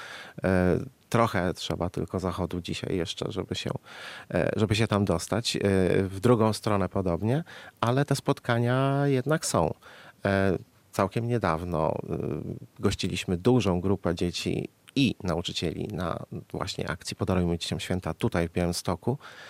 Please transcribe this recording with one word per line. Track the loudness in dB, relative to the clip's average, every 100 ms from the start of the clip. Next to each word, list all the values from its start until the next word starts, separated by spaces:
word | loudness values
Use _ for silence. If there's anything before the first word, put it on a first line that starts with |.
| -14 -16 -16 -4
E, | 2 4 4 2 -2 -12 -2
trochę | 2 2 2 -2
trzeba | -2 -4 -4 -4
tylko | -4 -4 -2
zachodu | -2 -2 -4 -4
dzisiaj | -6 -6 -4 -2
jeszcze, | -4 -4 -4
żeby | -4 -4
się, | -4 -4 -6 -8 -16 -14 -14 -2
e, | 2 2 4
żeby | 2
się | 4 4
tam | 4
dostać. | 4 2 0 -2 0 0
E, | 4 4 4 4
w | 2 2
drugą | 4 6 4
stronę | 2 0 0 0
podobnie, | 0 0 0 0 0 -2 -12 -20 -4
ale | 0 2
te | 2 0
spotkania | 0 -2 0 2 2 2 2 2 2
jednak | 2 2 0 2
są. | 2 2 -2 -12 -20 -20 -4
E, | 0 4 4 0 -4 _ _
całkiem | 0 0 0 -2
niedawno, | 0 0 0 -2 0 0
e, | 0 -4 -4 -4 -4 -6 -10 -14 -2
gościliśmy | -2 0 -2 -4 -2 0
dużą | 4 4 4 2
grupę | 2 0 0
dzieci | 0 -2 -2 -2 -2 -4 _ -6 0
i | 2 0
nauczycieli | -2 -2 -2 -4 -4 -4 -6
na | -4 -4 -6 -8 -12 -8
właśnie | -6 -6 -6 -6
akcji | -6 -8 -4
Podarujmy | 0 2 2 0
Dzieciom | -4 -6
Święta | -4 -4 -4
tutaj | -2 -2 0 -2
w |
Białymstoku. | -2 -2 -2 -4 -4 -2 -4 -6 -20